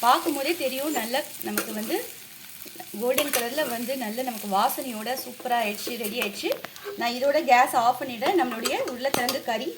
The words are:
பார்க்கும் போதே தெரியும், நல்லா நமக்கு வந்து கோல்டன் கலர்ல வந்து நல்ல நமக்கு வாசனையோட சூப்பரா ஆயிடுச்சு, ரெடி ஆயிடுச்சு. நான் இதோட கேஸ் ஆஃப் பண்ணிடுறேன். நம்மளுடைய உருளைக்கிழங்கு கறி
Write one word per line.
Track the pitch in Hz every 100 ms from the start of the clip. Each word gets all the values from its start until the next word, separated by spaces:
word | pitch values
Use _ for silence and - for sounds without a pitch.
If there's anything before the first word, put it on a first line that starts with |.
பார்க்கும் | 226 294 339 277
போதே | 277 339
தெரியும், | 269 262 294 285
நல்லா | 220 262 302 - 220
நமக்கு | 208 - 214
வந்து | 226 359 508 - - - - - - - - 208
கோல்டன் | 240 277 294 254
கலர்ல | 233 285 294
வந்து | 233 240 269
நல்ல | 220 226 262
நமக்கு | 226 208 190
வாசனையோட | 240 311 269 214 220 262
சூப்பரா | 247 - 254 240
ஆயிடுச்சு, | 214 208 - 233
ரெடி | 220 233
ஆயிடுச்சு. | 214 202 349 - - - 403 403
நான் | 233 247
இதோட | 277 294 277
கேஸ் | 247 269 269
ஆஃப் | 233 254
பண்ணிடுறேன். | 277 233 269 381
நம்மளுடைய | 247 226 233 359 494
உருளைக்கிழங்கு | 247 262 269 247 262 -
கறி | 220 269